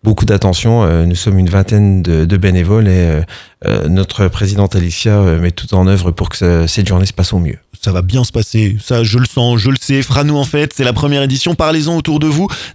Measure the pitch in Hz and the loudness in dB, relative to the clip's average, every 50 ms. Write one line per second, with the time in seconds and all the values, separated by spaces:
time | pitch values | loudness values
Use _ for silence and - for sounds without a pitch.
0 | - 107 107 - - - 107 98 - 98 90 - - 117 113 117 110 85 82 82 | 2 0 2 2 2 2 2 2 2 0 0 0 0 0 2 2 2 2 2 2
1 | 82 85 87 87 - 107 98 95 92 87 87 98 95 - - 104 104 101 98 95 | 2 0 0 0 0 0 2 2 2 2 2 2 2 2 2 4 4 4 4 2
2 | 85 85 85 80 80 82 104 95 87 98 92 92 87 87 104 113 110 101 92 92 | 2 0 0 0 2 2 0 2 2 2 2 2 2 2 2 2 2 4 2 2
3 | 90 85 80 76 87 - - - - - _ _ - - - - - 76 87 95 | 2 2 0 0 -2 -6 -8 -20 -20 -20 _ _ -4 -4 -2 -2 0 0 0 0
4 | 98 - - - 101 92 - - 104 95 101 98 101 92 - 98 87 87 82 - | 0 -2 -2 -2 -2 -2 0 0 -2 -2 0 0 0 0 0 0 -2 -2 -4 -2
5 | - 113 104 104 101 92 80 82 87 87 85 - - - - 95 92 95 98 95 | 0 0 2 2 2 2 2 2 0 -2 -2 -4 -8 -2 0 2 2 4 2 2
6 | 87 90 82 - - - - - 98 87 87 82 82 80 - - 101 - 95 90 | 0 -2 -2 -2 -4 -6 -4 -2 0 2 2 2 0 0 0 -2 -2 0 2 0
7 | 95 98 - - 92 - - 95 87 76 - - _ _ - - - - 92 90 | 0 0 0 -2 -2 0 0 -2 -2 -2 -6 -8 _ _ -20 -8 -4 -2 -2 0
8 | 90 92 92 131 120 - - 120 107 - - 110 107 101 98 107 - - 131 117 | -2 0 0 0 -2 0 -2 -4 -4 -2 0 0 0 0 -2 -4 -4 -2 -2 0
9 | 113 107 101 123 123 - - - 120 120 120 113 98 131 135 127 - - 139 139 | 0 0 0 0 0 0 0 -2 0 2 0 0 0 0 -2 -2 -2 -2 -2 -2
10 | 131 - 131 135 143 147 151 143 139 127 - 147 147 143 - - 135 123 120 - | 0 -2 -2 0 0 0 0 0 -2 -2 -2 -2 -2 -2 -4 -2 -2 -2 -2 -2
11 | 143 143 143 143 139 135 131 135 - - 170 - 165 156 160 160 151 156 170 165 | -2 -2 0 0 0 -2 -2 -2 -2 -2 -2 0 0 0 0 -2 -2 -2 -2 -2
12 | 151 - 151 151 151 156 147 151 190 196 - - - - - | -2 -2 -2 0 0 0 0 0 -2 -4 -6 -10 -14 -16 -6